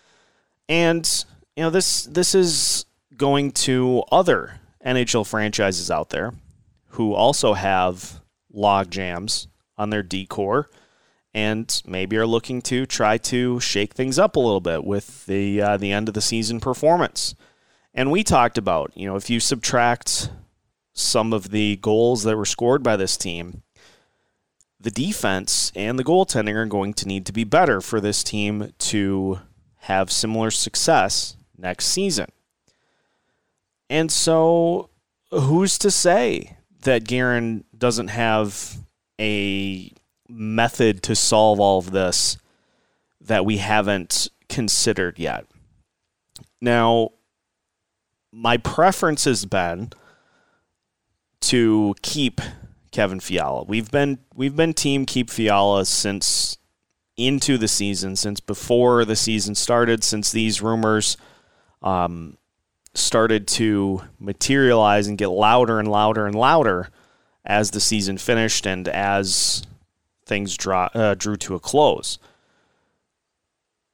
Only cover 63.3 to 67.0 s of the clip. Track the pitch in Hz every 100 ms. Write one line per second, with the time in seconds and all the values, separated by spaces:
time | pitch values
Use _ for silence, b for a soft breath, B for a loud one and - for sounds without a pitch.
63.3 | 110 98 - 110 101 98 95 - _ 98
64.3 | - - 139 131 117 104 104 104 101 98
65.3 | 92 107 123 117 110 107 104 107 110 104
66.3 | 104 127 160 117 90 90 b